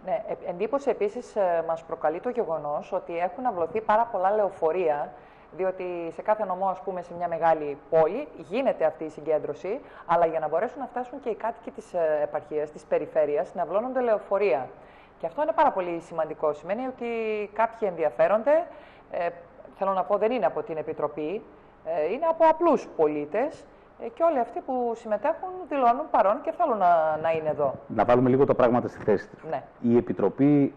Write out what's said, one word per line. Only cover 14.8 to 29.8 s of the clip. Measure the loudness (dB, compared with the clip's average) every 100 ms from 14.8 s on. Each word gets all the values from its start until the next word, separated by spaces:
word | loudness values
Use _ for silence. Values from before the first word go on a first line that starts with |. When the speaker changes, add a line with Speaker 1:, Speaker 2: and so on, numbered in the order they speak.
| -20 -20 -20 -10
Speaker 1:
Και | -8
αυτό | -4
είναι | -2 4
πάρα | 4
πολύ | 2 -4 -6
σημαντικό. | -6 -4 -4 0 -2
Σημαίνει | -2 -4 -6 -6
ότι | -6 -6 -4 -2 -4 -6
κάποιοι | -2 -2 0 -4
ενδιαφέρονται, | 0 -2 2 4 4 4 2 2 -12 -20 -20 -10
ε, | -4 -4 -6 -20 -20 -20 -4
θέλω | -2
να | 0
πω, | 0 0
δεν | 2
είναι | 2 0
από | -2
την | -6 -8
Επιτροπή, | -6 -4 -4 -4 -6 -6 -10 -20 -20 -18 -6
ε, | -2 -2
είναι | 0 -2
από | 4 4
απλούς | 6 4 2 -2 0
πολίτες, | 0 0 -4 -2 -4 -6 -20 -20 -20 -14
ε, | -14
και | 0
όλοι | 0 2
αυτοί | -2 -6
που | -6 -4 -4 -6
συμμετέχουν | -4 -2 -2 -4 -8 -10 -6
δηλώνουν | 2 4 2 0
παρόν | 2 4 2
και | -2 -2
θέλουν | 0 4
να, | 4 6 4 0
να | 0
είναι | 0 -2
εδώ. | 0 0 -2 -6
Speaker 2:
Να | 0 6
βάλουμε | 6 6
λίγο | 6 4
τα | 6
πράγματα | 4 4 0
στη | -4
θέση | 0 0 0
τους. | -14 -8
Speaker 1:
Ναι. | -8 -8 -4